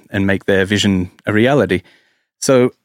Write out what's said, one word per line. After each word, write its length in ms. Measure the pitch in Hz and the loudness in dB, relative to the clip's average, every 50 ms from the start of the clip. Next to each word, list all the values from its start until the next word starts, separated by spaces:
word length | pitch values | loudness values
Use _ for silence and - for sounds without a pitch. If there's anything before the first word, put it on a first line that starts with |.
| _ - | _ -8
and 160 | - 101 98 | -4 -2 -2
make 200 | 98 98 90 - | -2 -2 -2 -2
their 200 | - 98 95 95 | 0 0 0 0
vision 460 | 95 104 98 - 101 98 92 92 92 _ _ - | 0 -2 0 0 0 0 0 -2 -6 _ _ -8
a 60 | 107 104 | -4 0
reality. 500 | 107 117 127 147 135 101 - 95 87 _ _ _ _ _ _ _ _ _ _ _ - | 0 2 2 2 0 0 0 -2 -4 _ _ _ _ _ _ _ _ _ _ _ -8
So 300 | - - 135 123 123 127 - _ | -2 0 2 2 2 0 -2 _